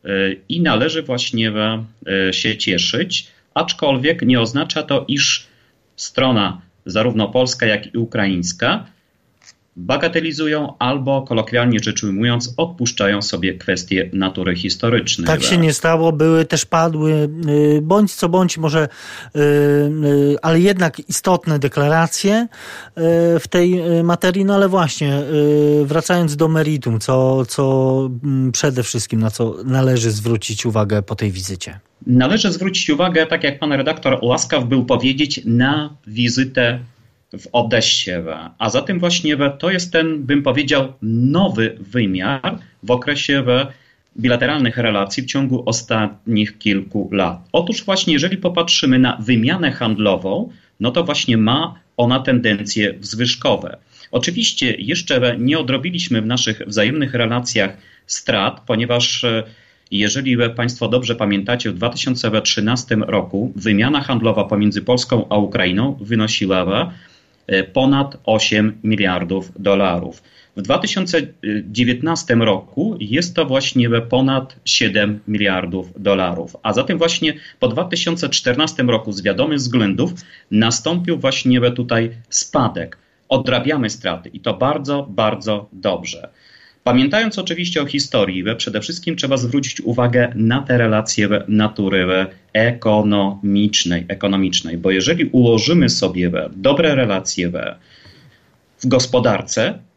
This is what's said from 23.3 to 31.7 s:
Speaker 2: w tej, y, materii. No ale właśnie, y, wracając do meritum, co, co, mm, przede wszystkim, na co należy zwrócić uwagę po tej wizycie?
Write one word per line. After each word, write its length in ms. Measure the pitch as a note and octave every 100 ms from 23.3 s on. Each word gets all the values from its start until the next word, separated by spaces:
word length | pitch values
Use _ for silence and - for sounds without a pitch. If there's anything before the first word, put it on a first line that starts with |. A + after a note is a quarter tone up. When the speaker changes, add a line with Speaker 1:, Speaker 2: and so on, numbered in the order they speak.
| E3+
Speaker 2:
w 80 | -
tej, 480 | F3+ F3 F3+ E3+ E3+
y, 40 |
materii. 420 | E3+ E3+ F#3 F3+
No 100 | G3
ale 140 | G3+ G3
właśnie, 500 | F#3+ D#3+ - D3 C#3
y, 680 | C#3+ D3+ D3 D3 D3 D3 C#3+
wracając 500 | D#3+ - F3+ E3 D3
do 120 | D#3+
meritum, 520 | D#3+ D3+ D3+ B2 A2+
co, 440 | - C3 C3 C3 B2+
co, 640 | - C3+ C3+ C3 C3 C3 B2
mm, 280 | C#3+ C3+ C3
przede 300 | A#2+ D3+ B2+
wszystkim, 380 | A2+ A#2+ - A2+
na 100 | A2
co 260 | - A2+ F2+
należy 460 | B2 C3 C3 B2+ A2+
zwrócić 560 | G#2 A2 A2+ - A2 A#2+
uwagę 360 | A2 G#2 G#2
po 120 | G2
tej 160 | G#2 A2
wizycie? 500 | F#2 F#2 F#2 -